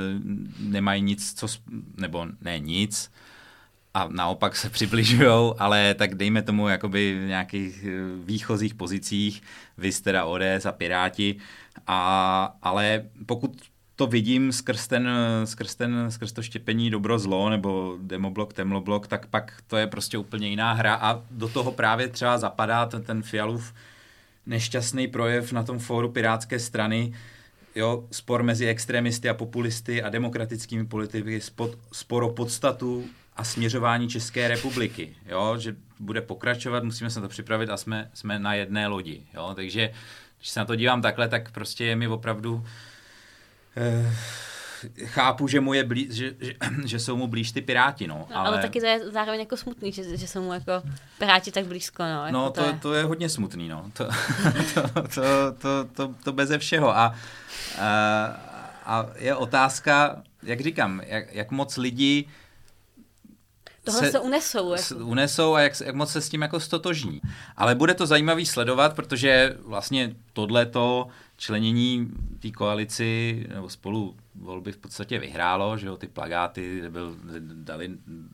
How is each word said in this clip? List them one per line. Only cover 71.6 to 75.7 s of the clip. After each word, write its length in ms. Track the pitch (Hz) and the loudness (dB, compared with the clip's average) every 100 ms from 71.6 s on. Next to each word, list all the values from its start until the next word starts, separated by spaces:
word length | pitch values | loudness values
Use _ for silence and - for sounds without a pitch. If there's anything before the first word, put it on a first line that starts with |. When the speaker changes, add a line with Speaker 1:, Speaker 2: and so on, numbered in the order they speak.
| 113 120 123 123 117 - - - | 2 4 2 0 -2 -6 -8 -8
Speaker 1:
té 100 | 113 | -10
koalici 960 | - 101 104 107 - 113 113 117 113 - | -4 -2 -2 -4 -2 0 0 -2 -4 -6
nebo 140 | 95 95 | -10 -12
Spolu 480 | - 98 107 95 - - | -10 -6 -4 -4 -8 -20
volby 380 | 98 90 92 98 | -18 -14 -10 -10
v 40 | - | -12
podstatě 400 | - - 101 117 | -12 -12 -6 -6
vyhrálo, 600 | 67 78 87 95 101 | -6 -2 2 2 0